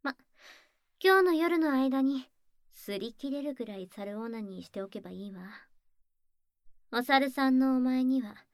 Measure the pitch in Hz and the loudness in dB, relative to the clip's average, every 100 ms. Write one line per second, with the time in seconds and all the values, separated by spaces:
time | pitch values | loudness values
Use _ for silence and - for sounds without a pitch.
0 | 277 262 _ _ - - _ _ _ _ | -8 -10 _ _ -20 -20 _ _ _ _
1 | 370 381 370 320 339 339 320 262 262 269 | 4 6 6 4 2 2 2 2 0 0
2 | 269 277 254 _ _ _ _ - - 202 | 0 -2 -8 _ _ _ _ -20 -10 -8
3 | 220 233 277 285 285 269 220 196 185 - | -8 -10 -8 -6 -6 -8 -10 -10 -14 -12
4 | 202 208 226 226 202 185 175 202 196 - | -12 -10 -10 -10 -12 -14 -14 -12 -10 -12
5 | 190 185 202 190 180 220 - _ _ _ | -14 -14 -14 -14 -18 -20 -20 _ _ _
6 | _ _ _ _ _ _ - - _ 226 | _ _ _ _ _ _ -20 -20 _ -4
7 | 247 269 269 269 269 254 262 262 254 254 | 2 4 4 0 4 4 4 4 2 2
8 | 254 262 214 214 _ | 2 0 -2 -12 _